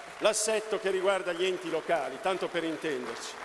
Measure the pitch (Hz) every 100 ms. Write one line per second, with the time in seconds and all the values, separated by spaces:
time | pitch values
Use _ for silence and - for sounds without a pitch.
0 | - - 214 214 220 214 214 196 190 185
1 | 190 190 175 170 185 180 165 160 - 165
2 | 131 131 185 185 180 170 160 156 160 131
3 | 123 113 - -